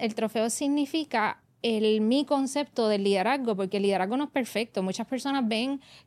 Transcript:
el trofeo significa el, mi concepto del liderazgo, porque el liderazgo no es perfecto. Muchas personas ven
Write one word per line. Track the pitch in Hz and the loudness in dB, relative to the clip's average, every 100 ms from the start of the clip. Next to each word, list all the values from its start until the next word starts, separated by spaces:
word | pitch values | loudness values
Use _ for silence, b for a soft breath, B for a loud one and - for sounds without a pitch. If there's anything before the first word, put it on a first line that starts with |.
el | 220 | -4
trofeo | 220 220 233 226 | -2 -2 0 -2
significa | - 285 285 285 330 302 226 214 - _ _ | -2 0 0 0 -2 -2 -2 -2 -4 _ _
el, | 233 220 214 214 | -2 2 2 2
mi | 214 269 | 4 2
concepto | 294 285 269 294 285 - 220 | 2 0 0 -2 -4 0 0
del | 208 | 2
liderazgo, | 202 196 202 277 240 | 2 2 2 0 0
porque | 196 190 202 | -2 0 0
el | |
liderazgo | 202 190 190 254 | 2 2 0 -2
no | |
es | 294 | -2
perfecto. | 277 233 208 233 - | -2 -2 -4 -4 -2
Muchas | 190 185 220 | -2 -4 -4
personas | 262 277 277 226 | -4 -2 0 0
ven | 220 254 277 b b | 0 -2 -4 b b